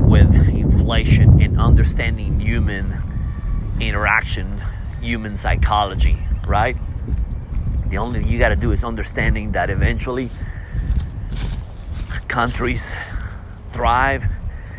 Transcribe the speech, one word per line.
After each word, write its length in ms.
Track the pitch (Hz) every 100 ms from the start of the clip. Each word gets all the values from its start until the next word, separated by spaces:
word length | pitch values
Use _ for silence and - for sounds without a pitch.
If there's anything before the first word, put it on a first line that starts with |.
| -
with 280 | - -
inflation 1080 | - - - - - - 113 113 - 117 -
and 180 | - -
understanding 800 | 117 117 - - 117 110 104 104
human 640 | 113 117 107 101 95 - - - - - - - - -
interaction, 800 | 113 104 104 110 - - 95 101 98 - - -
human 380 | 117 117 107 101
psychology, 800 | - 85 - 107 101 95 - - - - -
right? 300 | 98 120 120 - - - - - - - - - - -
The 80 | 95
only 240 | 113 -
thing 100 | -
you 80 | 117
gotta 180 | 117 104
do 160 | 120
is 120 | 107
understanding 680 | 117 113 113 - 113 110 104
that 180 | 92 87
eventually 580 | 98 131 135 131 127 123 - - - - - - - - - - - - - - - - - - - -
countries 640 | 120 120 - 117 117 - - - - - - - - -
thrive 520 | - 117 123 135 135 - - - - -